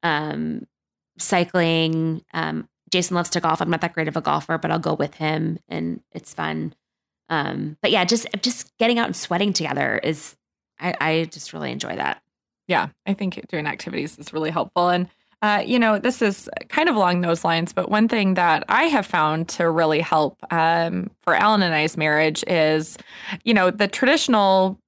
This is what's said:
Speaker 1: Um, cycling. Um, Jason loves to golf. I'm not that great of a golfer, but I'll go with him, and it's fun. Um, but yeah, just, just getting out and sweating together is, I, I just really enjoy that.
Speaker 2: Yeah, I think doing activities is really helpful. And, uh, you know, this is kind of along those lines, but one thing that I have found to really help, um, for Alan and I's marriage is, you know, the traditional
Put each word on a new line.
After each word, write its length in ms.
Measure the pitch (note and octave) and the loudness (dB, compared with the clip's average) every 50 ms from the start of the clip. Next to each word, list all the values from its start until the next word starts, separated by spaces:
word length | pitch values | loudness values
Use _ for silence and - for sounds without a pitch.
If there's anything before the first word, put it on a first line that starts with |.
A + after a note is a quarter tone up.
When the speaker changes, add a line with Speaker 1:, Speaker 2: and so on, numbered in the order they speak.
| - | 0
Speaker 1:
Um, 640 | E3+ D#3 D3 D3+ D3+ D3+ D3 - - D#2 - - _ _ _ _ _ _ _ _ _ _ _ - - | 0 -2 0 -2 -4 -6 -4 -4 -6 -6 -8 -10 _ _ _ _ _ _ _ _ _ _ _ -4 0
cycling. 960 | - F3+ F3 F3 - F#3 E3+ E3 E3 E3 D#3+ D#3+ D#3+ D#3+ D#3+ E3 D#3+ E3 _ _ - | 0 0 0 2 2 0 2 2 2 2 0 0 0 0 0 -2 -2 -6 _ _ -8
Um, 360 | E3 D#3+ D#3 D#3 D#3 - _ _ _ _ _ | -6 -6 -4 -6 -6 -8 _ _ _ _ _
Jason 240 | - F3+ F3 - F#3 | -2 -2 -2 0 -2
loves 140 | F3 E3+ - | -2 -2 -2
to 100 | - F3 | -4 -2
golf. 200 | - E3 D#3+ - | 0 0 0 0
I'm 100 | - E3+ | 0 -2
not 120 | E3+ D#3+ - | -2 -2 -2
that 100 | E3+ - | -4 -4
great 160 | - D#3+ D#3 | -4 -4 -4
of 80 | D3+ | -4
a 40 | E3 | -4
golfer, 360 | D#3 D3 D3 D3+ D3 - E3 D#3+ | -2 0 -2 -2 0 -2 -4 -4
but 120 | - E3 | -2 -2
I'll 80 | D#3+ E3 | -2 -2
go 160 | D#3 D#3+ D#3 | 0 -2 -2
with 200 | - C#3+ D3 - | -2 -2 -6 -4
him, 440 | - D#3 D#3 D#3 D#3 D#3+ D#3+ D#3+ D#3+ _ _ | -6 -4 -2 -2 -2 -2 -4 -4 -6 _ _
and 320 | E3+ E3 - - - - _ _ _ | -8 -6 -6 -6 -8 -10 _ _ _
it's 200 | - - - - | -16 -16 -14 -10
fun. 420 | - D#2+ D#2 D#2 D#2+ - E3 - _ _ _ _ _ _ _ _ _ _ _ | -6 -6 -6 -4 -6 -8 -8 -10 _ _ _ _ _ _ _ _ _ _ _
Um, 480 | E3 D#3 C#3+ C#3+ C#3 C#3+ D3+ D3+ D3+ _ - | -4 -2 -2 -4 -6 -6 -8 -8 -10 _ 0
but 80 | - | 2
yeah, 140 | - G#3 F3+ | 2 2 2
just, 220 | F3+ A3+ A3+ - - - G3 | 2 2 0 -2 -4 -8 -6
just 360 | - B3+ A#3+ - - _ _ _ | -4 -4 -6 -6 -10 _ _ _
getting 200 | A3+ A#3 B3 A#3 | 0 2 2 2
out 80 | A3+ | 0
and 100 | - F3 | -2 -4
sweating 360 | - - - F3+ F3 G3+ G#3 F#3+ | -6 -4 -2 0 0 0 0 0
together 480 | - E3 C#3+ C3+ C#3 C#3 C3 G#2+ - - | -2 -2 -2 -2 -2 0 0 -2 -2 -2
is, 320 | D3 D#3+ C#3+ - - - _ _ _ _ _ _ _ _ _ | -2 -4 -4 -8 -14 -16 _ _ _ _ _ _ _ _ _
I, 140 | D3 F3+ - - | -6 -6 -2 -2
I 260 | - D#3+ D#3+ D#3+ E3 D#3+ | 0 0 0 0 -2 -4
just 220 | - D3+ - - - | -8 -16 -16 -14 -12
really 180 | E3 D3+ C3+ | -8 -8 -8
enjoy 260 | B2 C#3 - - - | -8 -8 -8 -8 -6
that. 260 | - C#2 C#2 - - _ _ _ _ _ _ _ _ _ | -4 -4 -4 -4 -6 _ _ _ _ _ _ _ _ _
Speaker 2:
Yeah, 220 | - F3+ C3+ - C#3+ - _ _ | -2 0 0 0 -2 -6 _ _
I 60 | G3 G3 | -6 -4
think 340 | - G3+ F#3 F3 - - - | -2 -2 -6 -6 -8 -12 -8
doing 180 | - E3 D3+ | -8 -6 -4
activities 520 | D3+ - - - E3+ - - C#3 D#3+ - - | -6 -6 -8 -10 -8 -6 -6 -6 -6 -10 -12
is 140 | D3+ - - | -16 -10 -6
really 180 | D#3 D#3 D#3 | -4 -4 -2
helpful. 380 | D#3+ E3 - - _ F3+ F3 F3+ | -2 -2 -4 -2 _ 0 2 2
And, 200 | F3 F3+ F3+ F3 _ _ _ _ _ _ - | 2 0 0 -4 _ _ _ _ _ _ 0
uh, 200 | G#3 G#3 G3+ - | 2 2 0 0
you 120 | - A#3+ B3 | 0 2 4
know, 200 | A#3 A3 G#3+ G3+ | 4 4 2 2
this 240 | - A#3+ B3 - A#3+ | 0 -2 0 2 0
is 260 | G#3 G3 - - - - - - _ | 0 0 -2 -8 -8 -10 -12 -12 _
kind 180 | - - D#4+ F4 | -2 0 2 2
of 80 | C#4 | 2
along 240 | G#3+ G3 F3+ F3+ F3 | 4 2 2 2 2
those 240 | F3 F3 E3 E3+ - | 2 0 0 0 0
lines, 300 | F3 E3 E3 E3+ F3+ - | 0 0 0 0 -2 -2
but 160 | - F3+ - | -4 -2 0
one 180 | G3+ G#3 A3 A3+ | 2 2 2 4
thing 260 | - A3+ G3+ F#3+ F#3 | 2 2 2 2 2
that 300 | F3+ F3+ F3 D#3+ D#3 - - | 4 4 4 4 2 2 2
I 140 | - A#3 D#4 | 2 4 4
have 200 | E4+ D4 A#3+ G3 | 4 2 0 0
found 420 | - - F3 D#3 D3+ D#3 D#3+ E3+ - | 0 0 2 2 2 2 0 -4 -6
to 180 | - - F3 E3+ | -2 0 0 2
really 320 | E3 E3 E3 D#3 D#3 D3+ | 4 4 4 4 4 2
help, 380 | E3+ - - D#3 D3+ C3 - _ - - | 2 2 2 2 2 2 -2 _ -10 -4
um, 600 | - E3+ D#3+ E3 E3 E3+ E3 E3+ F3 F3+ F3+ G#3 _ _ _ | 0 2 2 4 4 2 2 0 -2 -4 -6 -6 _ _ _
for 120 | - E3 | 0 2
Alan 280 | - F#3+ G#3 A3 G#3 F#3+ | 4 4 4 4 4 4
and 120 | F3 D#3+ | 2 2
I's 220 | D3+ D3+ E3 - F3 | 2 0 0 0 0
marriage 440 | D#3 D#3 D3+ D3+ D#3 D#3+ D3+ - - | 0 2 4 4 4 2 0 -2 -4
is, 500 | - F3+ E3 D#3 D#3 D#3 D#3 D#3 - - - - - - - - - G3+ E3+ _ | 0 2 2 4 4 2 2 0 -4 -6 -8 -12 -20 -20 -18 -12 -12 -12 -6 _
you 80 | A3+ A#3 | 2 2
know, 180 | G#3 F#3 F#3 | 4 4 2
the 180 | - G#3 G#3 G3+ | 2 2 -2 -2
traditional 920 | - - - B3+ D4+ D#4 - - A#3+ G#3+ G3+ G3 F#3+ F#3+ F#3+ F#3+ F#3+ - _ | 0 0 2 2 4 2 2 2 4 4 6 6 6 4 4 2 0 -6 _